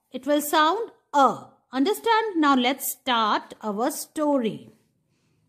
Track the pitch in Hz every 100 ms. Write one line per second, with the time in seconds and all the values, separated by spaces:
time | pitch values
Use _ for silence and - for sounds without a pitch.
0 | _ 254 262 294 294 330 311 381 440 -
1 | _ 285 262 170 - _ _ 254 277 415
2 | 453 440 440 349 294 269 247 269 - -
3 | - 240 220 277 - - 214 202 254 302
4 | - - 294 285 220 147 - - _ _
5 | _ _ _ _